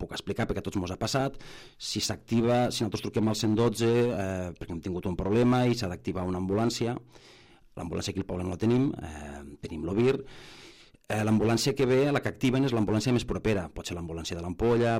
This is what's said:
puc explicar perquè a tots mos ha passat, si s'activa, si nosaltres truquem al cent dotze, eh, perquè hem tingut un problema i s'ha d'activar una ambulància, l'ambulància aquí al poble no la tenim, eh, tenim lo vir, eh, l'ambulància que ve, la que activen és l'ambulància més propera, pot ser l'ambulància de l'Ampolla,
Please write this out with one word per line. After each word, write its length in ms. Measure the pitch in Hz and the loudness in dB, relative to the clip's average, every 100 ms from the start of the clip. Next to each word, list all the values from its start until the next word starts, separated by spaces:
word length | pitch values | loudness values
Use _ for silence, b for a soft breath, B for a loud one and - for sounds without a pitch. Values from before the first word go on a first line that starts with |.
puc 100 | - | -12
explicar 320 | - - 98 - | -10 -6 -4 -4
perquè 120 | 95 | -4
a 40 | |
tots 120 | 98 98 | -4 -4
mos 100 | 90 | -4
ha 60 | 92 | -4
passat, 360 | 110 135 135 - B B B - | -2 0 -2 -4 B B B -14
si 220 | - 107 | -8 -4
s'activa, 720 | - 104 - 117 117 120 123 | -4 -6 -2 2 4 2 2
si 100 | - | 0
nosaltres 220 | 110 - | -2 -2
truquem 240 | 104 117 107 | -4 0 0
al 80 | 107 | 2
cent 160 | 110 107 | 2 4
dotze, 320 | 117 104 117 | 2 2 2
eh, 600 | 120 120 110 95 95 90 80 | 4 2 0 -2 -4 -6 -8
perquè 180 | 92 | -8
hem 60 | 85 | -6
tingut 220 | 92 90 95 | -4 -4 -4
un 80 | 87 | -2
problema 460 | 92 110 123 127 123 | 2 4 4 4 2
i 80 | 120 | 0
s'ha 100 | 98 | -2
d'activar 360 | 87 - 92 90 | -6 -6 -4 -2
una 120 | 90 | -2
ambulància, 540 | 92 101 117 117 117 123 - B B B B B _ - | 0 2 0 0 -4 -4 -10 B B B B B _ -12
l'ambulància 360 | 85 90 92 | -8 -6 -4
aquí 80 | 90 | -4
al 80 | 95 | -4
poble 160 | 92 | -4
no 80 | 90 | -4
la 80 | 87 | 0
tenim, 300 | 110 123 139 - | 2 4 2 -2
eh, 460 | 82 76 73 71 71 71 | -8 -12 -14 -14 -16 -14
tenim 240 | - 80 80 | -12 -8 -2
lo 60 | 101 | 2
vir, 200 | 123 135 B B B B B B B _ - | 4 2 B B B B B B B _ -6
eh, 140 | 107 | -2
l'ambulància 540 | 107 110 107 117 139 - | 2 4 4 2 2 2
que 100 | 127 | 4
ve, 140 | 131 143 | 4 4
la 80 | 143 | 2
que 120 | 110 | -2
activen 340 | 90 131 127 135 | 0 2 2 2
és 60 | 117 | 2
l'ambulància 380 | 101 107 127 123 | 2 2 2 2
més 120 | - | 0
propera, 400 | 92 110 101 82 | -2 0 0 -2
pot 140 | - - | -8 -8
ser 100 | 87 | -8
l'ambulància 400 | 85 82 78 85 | -6 -8 -6 -6
de 60 | |
l'Ampolla, 540 | 87 85 113 117 117 113 | -6 0 2 4 4 2